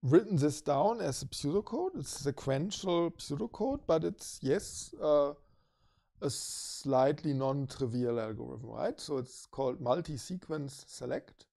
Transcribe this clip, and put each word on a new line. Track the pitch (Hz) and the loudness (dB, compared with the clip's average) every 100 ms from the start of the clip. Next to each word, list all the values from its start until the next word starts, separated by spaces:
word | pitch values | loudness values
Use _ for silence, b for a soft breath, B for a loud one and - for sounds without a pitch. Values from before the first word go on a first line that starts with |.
written | 135 156 220 185 | 8 6 8 4
this | 147 147 | 4 2
down | - 139 180 233 | 0 4 4 2
as | 170 - | -2 -2
a | 131 | -6
pseudocode. | - 143 175 214 247 370 349 | -4 0 0 0 -2 -2 -4
It's | 143 - | -8 -4
sequential | 139 135 - 135 180 - 190 170 170 | -4 -4 -2 0 0 -4 0 2 2
pseudocode, | - - 143 226 - 233 285 - | -2 -8 -6 -6 -2 -2 -2 2
but | 160 | 2
it's, | 170 196 - - | 2 -4 -12 -6
yes, | 131 160 - - - - | 0 0 0 -10 -12 -2
uh, | 156 147 143 147 _ _ _ _ _ _ _ _ | 4 6 6 0 _ _ _ _ _ _ _ _
a | 143 | -4
slightly | - - - - - 139 131 135 156 156 | -4 -8 -8 -10 -8 2 4 4 2 0
non-trivial | 135 135 139 139 - 131 120 123 117 | 0 0 0 -4 -4 -2 0 0 0
algorithm, | 110 110 123 131 113 | -2 -6 -8 -10 -10
right? | 110 160 302 | -4 -4 -4
So | - 143 | -4 -4
it's | 127 - - | -4 -10 -16
called | - 135 123 | -4 -2 -2
multi-sequence | 120 135 170 147 - 180 - 156 139 135 - | 0 0 0 -8 -8 -10 -6 -6 -6 -10 -16
select. | - 123 131 - _ - | -12 -6 -6 -6 _ -20